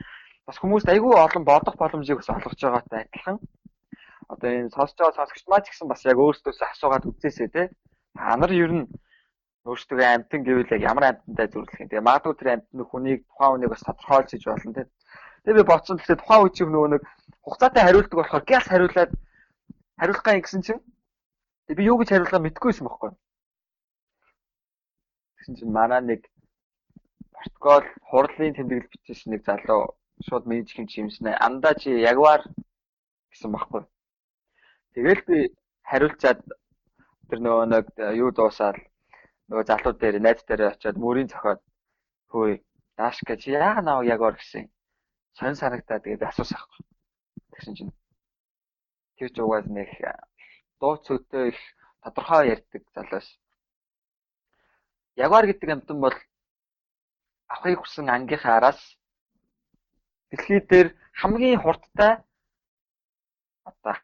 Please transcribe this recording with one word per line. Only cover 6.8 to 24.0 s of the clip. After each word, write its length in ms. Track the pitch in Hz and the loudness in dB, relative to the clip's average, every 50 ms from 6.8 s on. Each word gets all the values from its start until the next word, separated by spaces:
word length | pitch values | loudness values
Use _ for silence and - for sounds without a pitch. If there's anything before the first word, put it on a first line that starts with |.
| 151 139 135 131 - | -2 0 0 0 -2
үзээсэй, 440 | - - - - 147 - - 117 - | -6 -10 -6 -6 -6 -4 -6 -8 -6
тэ. 160 | - 165 180 185 - _ _ _ _ _ _ _ _ | -4 -4 -4 -4 -6 _ _ _ _ _ _ _ _
Та 160 | - - - 117 120 | -8 -4 -2 0 0
нар 120 | 165 180 190 | 0 0 2
ер 160 | 175 170 160 | 0 0 0
нь 160 | 170 160 123 - - - _ _ _ _ _ _ _ _ _ _ _ _ _ 120 | -2 -4 -6 -8 -12 -20 _ _ _ _ _ _ _ _ _ _ _ _ _ -12
өөрсдөө 320 | 123 - - - 139 127 | -12 -12 -10 -6 0 2
амьтан 400 | 127 123 120 117 110 - - 147 127 127 | 4 4 4 2 0 -4 -8 -4 -2 0
гэвэл 240 | 127 123 120 - | 0 0 0 0
яг 100 | 117 104 104 104 | -2 -2 0 0
ямар 160 | 117 143 143 | 2 2 2
амьтантай 440 | 131 - - _ - 110 113 110 104 | 2 2 -2 _ -10 -4 -4 -4 -4
зүйрлэх 280 | - 107 104 - - - 98 | -4 -10 -12 -12 -16 -18 -14
юм? 40 | - | -8
Тэгээ 160 | 110 107 110 123 | -6 0 2 2
магадгүй 260 | 131 147 - 160 143 - | 2 2 0 -2 -6 -2
тэр 80 | 131 131 120 | -2 -2 -2
амьтан 200 | 110 - _ - 127 | -2 -6 _ -14 -14
нь 80 | 117 - | -12 -10
хүнийг, 320 | - 127 131 135 135 117 - _ | -10 -8 -4 -4 -4 -4 -6 _
тухайн 240 | _ - 139 135 | _ 2 2 2
хүнийг 200 | 131 127 123 113 113 | 2 2 -2 -4 -6
бас 80 | - - | -6 -10
тодорхойлж 460 | - - - - - 139 135 131 - | -12 -12 -12 0 2 2 2 2 0
хийж 120 | - 110 - 110 | -6 -10 -8 -6
болно, 240 | 110 - - 113 | -6 -6 -8 -10
тэ. 160 | 107 135 - - _ _ _ _ - - - - - _ _ | -12 -12 -12 -12 _ _ _ _ -20 -20 -20 -20 -20 _ _
Тэгээ 140 | 208 220 214 | 4 4 6
би 80 | 196 170 | 6 6
бодсон. 280 | 165 151 - - 185 160 | 4 4 2 -2 -8 -6
Тэгтээ 160 | - - 170 | -2 -2 -2
тухайн 240 | - - - 220 220 196 185 | -2 4 6 6 6 6 6
үеийг 200 | - - 180 156 | 2 -2 -2 0
нөгөө 180 | 156 156 151 147 147 | 2 2 2 2 2
нэг 60 | 143 - - _ _ _ - _ _ _ | 0 -2 -8 _ _ _ -20 _ _ _
хугацаатай 380 | - - - 254 254 - 240 190 | -14 0 2 2 4 4 6 6
хариулдаг 320 | 180 185 202 202 - 160 | 8 6 6 4 2 -2
болохоор 320 | 165 151 - - 143 - - | -4 -4 -2 -4 -4 0 2
гялс 200 | 262 247 - - | 0 0 2 2
хариулаад, 400 | 185 180 180 175 - 180 170 - - - - _ _ _ _ _ _ _ _ - - _ _ _ _ - | 2 2 2 2 2 0 0 0 -2 -8 -14 _ _ _ _ _ _ _ _ -20 -20 _ _ _ _ -4
хариулах 240 | 165 180 202 - - | -4 -4 -4 -2 0
гай 160 | 226 202 185 | 2 2 2
гэсэн 220 | - - 190 190 - | 0 -4 -8 -8 -6
чинь, 160 | - 220 - - - _ _ _ _ _ _ _ _ _ _ _ _ _ _ _ - | -6 -8 -8 -10 -16 _ _ _ _ _ _ _ _ _ _ _ _ _ _ _ -8
тэгээ 80 | 151 | -4
би 120 | 185 202 220 | 0 2 4
юу 80 | 247 233 | 4 2
гэж 80 | 233 - | 2 2
хариулахаа 320 | 196 185 175 - 185 180 | 2 2 2 2 0 0
мэдэхгүй 280 | 156 160 - - - 247 | -2 -2 -4 -2 -2 -2
байсан 160 | 196 - 139 117 | -2 -2 -6 -12
байхгүй. 220 | - - - - - _ _ _ _ _ _ _ _ _ _ _ _ _ _ _ _ _ | -10 -10 -12 -12 -12 _ _ _ _ _ _ _ _ _ _ _ _ _ _ _ _ _